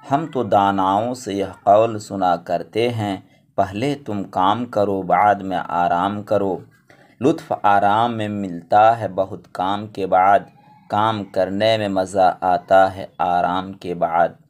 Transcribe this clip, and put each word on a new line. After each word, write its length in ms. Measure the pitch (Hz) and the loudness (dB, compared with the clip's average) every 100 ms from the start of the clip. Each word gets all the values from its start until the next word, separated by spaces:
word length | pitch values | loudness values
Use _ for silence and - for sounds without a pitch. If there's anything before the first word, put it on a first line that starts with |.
हम 220 | - 139 160 | -4 -4 -2
तो 160 | 131 107 | -6 0
दानाओं 680 | 101 98 98 95 101 117 127 | 2 2 2 2 0 -2 -6
से 180 | - | -6
यह 200 | 98 92 92 101 | -6 -6 -4 4
कौल 320 | 104 113 107 | 4 4 -2
सुना 360 | - 98 90 87 | -8 -2 0 -2
करते 460 | - 85 - 107 120 | -2 -6 -4 -2 -2
हैं, 340 | 113 104 95 _ _ _ - | -2 -4 -6 _ _ _ -4
पहले 360 | 95 101 139 139 | -2 -2 -4 -6
तुम 220 | 139 101 95 | -8 -8 -6
काम 340 | 98 92 113 120 | 0 0 0 -2
करो 340 | 107 101 98 90 | -2 0 -2 0
बाद 360 | 90 104 101 | 2 4 2
में 140 | 95 90 | -2 -6
आराम 640 | - 85 87 87 98 104 | -4 -2 0 0 -2 -4
करो। 280 | 104 104 98 82 - _ _ - _ _ | -2 -2 0 -4 -10 _ _ -20 _ _
लुत्फ़ 320 | 127 170 - - | -2 -2 -6 0
आराम 560 | 104 101 101 107 120 | 2 4 4 2 0
में 140 | 110 104 | -2 -6
मिलता 600 | 104 98 85 - 104 110 | -6 -6 -10 0 4 4
है 160 | 117 101 | 4 -4
बहुत 340 | 92 95 95 _ - | -4 -6 -6 _ -6
काम 320 | 92 101 107 | -4 -4 -8
के 160 | 101 92 | -8 0
बाद, 440 | 92 95 98 87 _ _ - _ | 2 4 2 0 _ _ -20 _
काम 340 | 104 110 107 95 | 0 0 -2 -6
करने 460 | 95 92 98 110 110 | -4 -2 0 2 2
में 100 | 104 | 0
मज़ा 360 | 95 95 98 90 - 92 | -2 -2 2 2 2 0
आता 400 | 90 - 95 95 | 0 4 4 4
है 220 | 92 - - | 0 -14 -6
आराम 500 | 90 87 87 92 95 98 | -2 0 0 -2 -6 -12
के 180 | 92 87 | -10 -4
बाद। 420 | 85 82 82 - | -2 2 0 -2